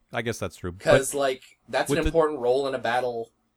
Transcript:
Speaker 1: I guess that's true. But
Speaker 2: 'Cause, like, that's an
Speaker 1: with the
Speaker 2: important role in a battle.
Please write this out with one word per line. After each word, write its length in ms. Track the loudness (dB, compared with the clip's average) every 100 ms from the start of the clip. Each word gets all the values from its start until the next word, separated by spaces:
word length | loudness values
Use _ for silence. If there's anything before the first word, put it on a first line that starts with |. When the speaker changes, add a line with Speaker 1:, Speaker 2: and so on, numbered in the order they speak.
| _
Speaker 1:
I 80 | -6
guess 180 | -6 -6
that's 160 | -8 -8
true. 160 | -10
But 120 | -4
Speaker 2:
'Cause, 300 | 4 4 4
like, 300 | -2 -2 -2 -12 _ -6
that's 220 | -4 0
an 80 | 0
Speaker 1:
with 80 | 2
the 20 |
Speaker 2:
important 320 | 2 2 2
role 280 | 0 2 0
in 80 | -4
a 40 |
battle. 520 | -2 -2 -2 -6 -10 _ _